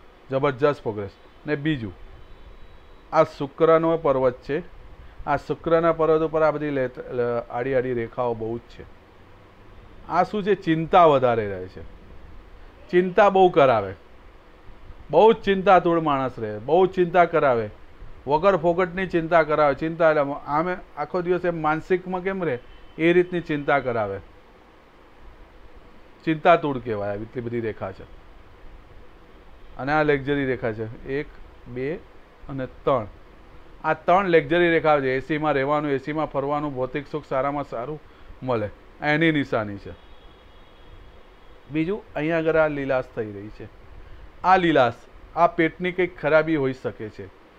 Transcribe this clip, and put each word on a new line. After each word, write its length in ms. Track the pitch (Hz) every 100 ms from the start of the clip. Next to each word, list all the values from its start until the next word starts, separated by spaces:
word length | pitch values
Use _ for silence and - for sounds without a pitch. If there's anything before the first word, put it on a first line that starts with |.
| - - -
જબરજસ્ત 540 | 135 143 123 147 139
progress. 300 | 123 104 101 - - - 151
ને 100 | 151
બીજું 340 | 156 143 104 - - - - - - - - - - - -
આ 120 | 156 156
શુક્રનો 640 | - 139 - 160 160 165 165
પર્વત 400 | 156 131 127 123
છે, 200 | - 151 175 - - - - - 151
આ 100 | 147
શુક્રના 540 | - 143 165 165 165
પર્વત 300 | 160 156 156
ઉપર 200 | 160 156
આ 100 | 156
બધી 180 | 147 151
લે-, 180 | 139 127 151 -
લ-, 320 | 127 120 120 -
આડી 240 | 120 131
આડી 200 | 131 127
રેખાઓ 400 | 120 113 131 123
બહુ 200 | 113 113
જ 80 | 117 -
છે. 160 | - - - - - - - - - - - - - -
આ 160 | 160
શું 180 | 180 214
છે? 120 | 196 190
ચિંતા 460 | 165 160 160 190 165
વધારે 380 | 135 123 113 104
રહે 200 | 92 92
છે, 140 | - - - - - - - - - - - -
ચિંતા 380 | 180 185 180 202
બહુ 200 | 190 185
કરાવે, 420 | 160 135 110 95 87 - - - - - - - - - - -
બહુ 180 | 156 214
જ 100 | 220
ચિંતાતુર 580 | 196 196 190 180 175 170
માણસ 380 | 156 139 127 113
રહે, 140 | 107 104
બહુ 180 | 123 170
જ 140 | 185
ચિંતા 320 | 185 175 180 170
કરાવે, 400 | 160 143 120 107 - - - - -
વગર 320 | 127 151 196 180
ફોકટની 500 | 170 170 180 180 185
ચિંતા 360 | 170 160 170
કરાવે. 300 | 151 151 147 123
ચિંતા 340 | 160 165 160
એટલે 260 | 151 139 143 139
આમે 260 | 151 180 185 - -
આખો 260 | 147 180
દિવસ 220 | 175 175
એમ 140 | 175 170
માનસિકમાં 600 | 156 156 - 185 180 185
કેમ 220 | 185 190
રહે 140 | 165 120 - - - -
એ 140 | 165
રીતની 300 | 175 175 175
ચિંતા 380 | 160 147 143 143
કરાવે, 380 | 127 117 101 98 - - - - - - - - - - - - - - - - - - - -
ચિંતાતુર 560 | 165 156 185 165 147 127
કહેવાય. 320 | 117 104 101
આવી 160 | 104 113
એટલી 160 | 131 117
બધી 160 | 120
રેખા 300 | 110 101 98
છે 120 | 95 - - - - - - - - - - - - - - - - - -
અને 160 | 131
આ 120 | 156
લક્ઝરી 420 | 151 143 131 143 131
રેખા 260 | 120 123
છે, 140 | 110 110 - 135
એક, 180 | 139 151 - - - 127
બે 220 | 123 135 175 - - - - -
અને 180 | 135 127 -
ત્રણ. 220 | 156 131 104 - - - - - - -
આ 140 | 156 156
ત્રણ 300 | - 180 190
luxury 420 | 165 143 170 175
રેખા 300 | 165 151 147
છે. 160 | 131 131
એસીમાં 380 | 127 151 151
રહેવાનું, 360 | 139 135 151 147
એસીમાં 380 | 135 143 156 147
ફરવાનું, 460 | 143 139 147 147
ભૌતિક 320 | 127 127 147 139
સુખ 180 | 151 -
સારામાં 400 | 135 139 143 135
સારું 340 | 117 127 151 - - - -
મળે, 260 | 127 117 104 - - -
આ 140 | 147
એની 180 | 151 165
નિશાની 460 | 151 131 123 104 101
છે. 140 | 87 85 - - - - - - - - - - - - - - - - -
બીજું 300 | 151 160 214 -
અહીંયા 260 | 143 151 170
આગળ 180 | 160 160
આ 100 | 156
લીલાશ 380 | 143 135 131 -
થઈ 160 | - 107
રહી 200 | 101 107 -
છે, 120 | 107 - - - - - - -
આ 120 | 175 190
લીલાશ 440 | 170 147 120 - - - - 160
આ 120 | 170
પેટની 420 | - 160 - 180
કંઈક 220 | 180 180 -
ખરાબી 420 | 147 156 156 156
હોઈ 180 | 135 131
શકે 340 | 120 104 110
છે 180 | - 95 - -